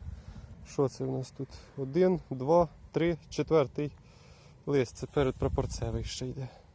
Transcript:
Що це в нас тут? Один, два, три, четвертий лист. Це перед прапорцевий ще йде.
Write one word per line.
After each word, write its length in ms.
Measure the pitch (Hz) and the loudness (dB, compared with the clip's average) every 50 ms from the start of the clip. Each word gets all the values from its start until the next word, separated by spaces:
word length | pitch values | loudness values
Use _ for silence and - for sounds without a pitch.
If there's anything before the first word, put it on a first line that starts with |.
| - - - - - - - - - - - - - | -12 -12 -12 -12 -14 -16 -16 -16 -16 -16 -18 -18 -16
Що 220 | - - - 143 127 | -8 0 0 0 0
це 140 | - - 131 | 0 -4 -6
в 80 | 131 | -4
нас 220 | 131 131 131 - - | -4 -4 -6 -8 -10
тут? 100 | - 135 - - - - - - | -12 -12 -12 -12 -18 -20 -16 -10
Один, 420 | - 135 131 135 175 185 185 185 156 - - | -8 -6 -2 2 4 4 4 4 2 -2 -6
два, 380 | 135 127 127 139 165 175 170 151 - - - - | -6 -4 2 4 6 6 4 4 -2 -14 -12 -4
три, 260 | - 151 160 170 170 147 - - | 0 2 2 2 0 -2 -6 -8
четвертий 640 | - - 147 - 156 160 139 - - - 147 143 - - - - - - - - - - - - - - - | -4 -2 0 4 6 4 4 4 0 -4 -4 -4 -6 -12 -20 -20 -20 -20 -20 -20 -20 -20 -20 -20 -20 -12 -4
лист. 320 | - 143 139 123 - - | 2 2 2 2 2 -2
Це 80 | - - | -10 -8
перед 300 | - - 147 139 131 127 | -2 0 2 2 2 0
прапорцевий 680 | - 135 135 - - 131 - - - 120 117 113 117 110 | 0 -2 0 0 0 -2 -2 -2 -4 -4 -2 -2 -4 -4
ще 240 | 107 - - 127 | -6 -6 -6 -6
йде. 200 | 127 123 135 131 123 - - - - | -6 -6 -8 -8 -10 -12 -16 -20 -20